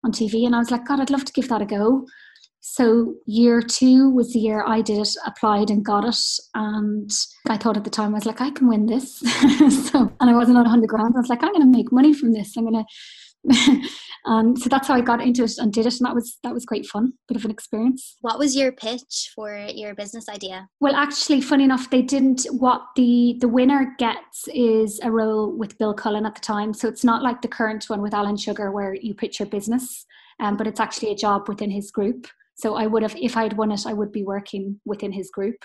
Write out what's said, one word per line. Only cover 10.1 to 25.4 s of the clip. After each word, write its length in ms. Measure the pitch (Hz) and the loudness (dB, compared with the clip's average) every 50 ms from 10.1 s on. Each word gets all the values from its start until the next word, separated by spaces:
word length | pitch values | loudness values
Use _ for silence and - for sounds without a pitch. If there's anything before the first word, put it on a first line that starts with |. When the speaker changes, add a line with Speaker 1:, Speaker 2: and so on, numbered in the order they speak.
| - _ | 0 _
Speaker 1:
and 100 | 262 247 | 4 6
I 40 | 240 | 6
wasn't 240 | 233 240 226 247 247 | 6 6 6 6 6
on 80 | 240 | 6
a 40 | 233 | 6
hundred 180 | 226 240 220 220 | 6 4 4 4
grand. 280 | 220 214 214 233 233 | 0 0 0 2 2
I 40 | 254 | 0
was 100 | 233 247 | 0 -2
like, 140 | 240 240 - | 0 0 0
I'm 80 | 339 | 0
gonna 140 | 415 359 294 | 4 6 8
make 260 | 254 254 233 208 - | 8 8 6 4 2
money 220 | 247 247 269 311 302 | 4 6 6 6 6
from 180 | 285 269 233 | 6 2 0
this. 240 | 226 214 202 208 - 233 | 0 0 -2 -6 -6 -4
I'm 60 | 226 | -2
gonna 220 | 226 226 220 220 _ - - - - - - - - _ _ _ | -2 -2 -2 -4 _ -12 -20 -20 -20 -20 -20 -20 -20 _ _ _
<laughs> 460 | - 262 233 - - 262 - - - - - - - - - _ | 2 4 4 6 4 4 4 2 -6 -12 -14 -16 -18 -18 -14 _
And 340 | - 226 220 220 226 247 - | 0 2 2 4 4 2 2
so 100 | - 247 | 0 0
that's 180 | 269 269 269 - | 0 0 2 2
how 60 | 285 | 2
I 60 | 247 | 2
got 200 | 240 247 233 226 | 2 2 0 0
into 220 | 233 254 240 247 247 | 2 0 2 2 0
it 140 | 226 - - | -2 -2 -2
and 140 | 254 220 | -2 -2
did 140 | 202 233 220 | 0 0 0
it. 120 | 240 247 247 | 0 0 -2
And 80 | 247 | -2
that 80 | 247 240 | -2 -2
was, 240 | 240 226 - - _ - | -4 -4 -6 -14 _ -10
that 100 | 247 240 | -8 -8
was 120 | 240 240 | -8 -8
great 200 | - 226 202 - | -6 -8 -8 -8
fun, 280 | - - 208 220 254 254 _ _ _ | -8 -4 -2 -2 -2 -4 _ _ _
bit 100 | 233 - | -8 -6
of 80 | 208 | -4
an 60 | 214 | -6
experience. 680 | 220 - - - - 214 220 254 254 254 - - - _ | -8 -8 -10 -8 -6 -2 0 0 -2 -2 -6 -18 -20 _
Speaker 2:
What 160 | - 233 226 240 | -6 -6 -4 -2
was 180 | 285 285 254 | -2 -2 0
your 160 | 269 269 254 | 0 -2 -2
pitch 600 | 254 _ - 220 240 247 - _ - - - - - | -2 _ -8 -8 -8 -8 -10 _ -10 -10 -10 -10 -12
for 240 | - 214 208 208 202 208 208 - | -14 -14 -12 -12 -12 -12 -12 -12
your 220 | - 208 208 202 | -12 -12 -14 -12
business 320 | 202 208 202 - 233 220 - | -12 -14 -14 -14 -16 -16 -16
idea? 400 | 208 202 196 190 185 185 - _ _ _ | -16 -14 -14 -14 -14 -14 -18 _ _ _
Speaker 1:
Well, 120 | 277 277 277 | -2 0 2
actually, 480 | - 285 285 285 - - - 302 269 | 0 -2 -2 -2 -6 -2 0 0 0
funny 220 | 269 - 302 269 277 | 2 2 2 4 4
enough, 260 | 269 262 254 262 - | 4 2 0 -2 0
they 120 | - 254 | 2 2
didn't, 440 | 254 262 277 277 262 269 254 254 - - | 2 2 0 2 2 2 2 0 -2 -4
what 300 | - 240 247 247 247 - - - - | -4 0 2 2 0 0 -4 -8 0
the, 420 | - 254 240 240 240 240 240 233 240 | 2 4 4 4 4 4 2 2 2
the 80 | - 247 | 0 2
winner 480 | 226 254 254 262 285 277 269 262 - - | 2 4 4 4 4 4 2 0 -2 -4
gets 500 | 247 226 - - - _ _ - - - - | -4 -4 -4 -6 -12 _ _ -16 -16 -10 -2
is 460 | 285 247 226 220 220 220 214 208 - - | 0 2 2 4 2 2 0 -4 -6 -6
a 60 | 240 | -2
role 460 | 220 226 220 220 214 214 | -2 0 0 0 0 -2